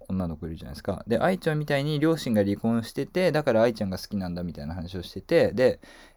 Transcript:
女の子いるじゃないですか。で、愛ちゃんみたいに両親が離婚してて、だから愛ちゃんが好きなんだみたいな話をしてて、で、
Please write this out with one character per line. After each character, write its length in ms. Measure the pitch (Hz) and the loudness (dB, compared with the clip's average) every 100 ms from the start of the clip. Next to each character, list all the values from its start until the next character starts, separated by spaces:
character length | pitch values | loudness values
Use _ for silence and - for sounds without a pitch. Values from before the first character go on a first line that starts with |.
| - | -6
女 180 | 95 87 | -4 -2
の 100 | 78 | -4
子 100 | 82 | -8
い 20 | |
る 60 | 82 | -10
じ 60 | |
ゃ 40 | - | -12
な 40 | |
い 20 | |
で 40 | - | -8
す 60 | |
か。 220 | - 87 - | -6 -4 -2
で、 120 | 113 | 0
愛 200 | 165 190 | 2 0
ち 120 | 160 | -2
ゃ 40 | |
ん 40 | 151 | -2
み 80 | 147 | 0
た 120 | 143 | -2
い 60 | |
に 160 | 147 147 | 0 2
両 160 | 160 160 | 2 2
親 180 | 127 | 2
が 100 | 107 | 2
離 120 | 101 101 | 2 0
婚 260 | 113 117 | 0 0
し 100 | 110 | -2
て 140 | - 139 | -6 -4
て、 240 | 180 185 | 0 2
だ 140 | 151 | 2
か 80 | 143 | 2
ら 100 | 110 | 4
愛 120 | 120 | 4
ち 100 | 110 | 2
ゃ 20 | 98 | -4
ん 40 | |
が 80 | 92 | -6
好 100 | - | -6
き 80 | 101 | -6
な 120 | 90 | -4
ん 60 | |
だ 80 | 87 | -4
み 100 | 87 | -6
た 100 | 73 | -6
い 40 | 73 | -8
な 80 | |
話 220 | 90 85 92 | -8 -8 -8
を 60 | |
し 100 | - | -10
て 80 | - | -10
て、 320 | - 170 117 | 2 4 4
で、 280 | 104 127 - - - - | 4 2 2 -8 -20 -20